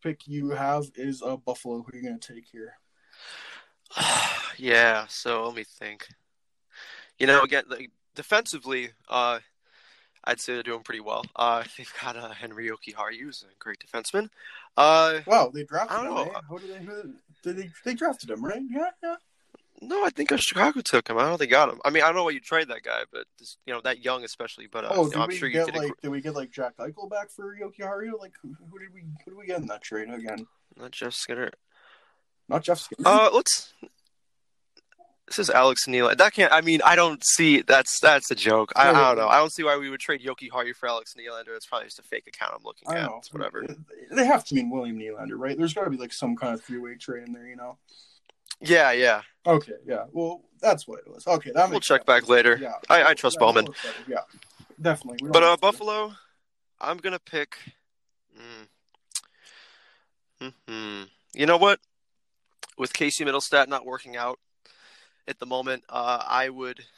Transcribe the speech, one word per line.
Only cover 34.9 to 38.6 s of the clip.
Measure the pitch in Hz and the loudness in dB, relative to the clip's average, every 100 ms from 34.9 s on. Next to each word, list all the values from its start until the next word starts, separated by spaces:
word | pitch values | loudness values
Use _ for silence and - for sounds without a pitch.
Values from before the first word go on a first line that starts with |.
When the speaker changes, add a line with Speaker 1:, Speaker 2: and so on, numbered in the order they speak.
| _ _ _ - | _ _ _ -12
Speaker 2:
This | - | -6
is | 196 | 2
Alex | 127 131 127 - | 6 6 4 0
Neil. | 127 120 | 2 4
That | 107 202 | 6 4
can't. | - 180 | 6 4
I | 160 | 6
mean, | 165 160 | 4 4
I | 151 | 6
don't | 175 170 151 | 6 4 2
see. | - - 160 143 | 0 4 6 6
That's, | - 135 131 - | 6 6 6 4
that's | 156 143 - | 6 6 2
a | |
joke. | 127 110 110 | -2 2 4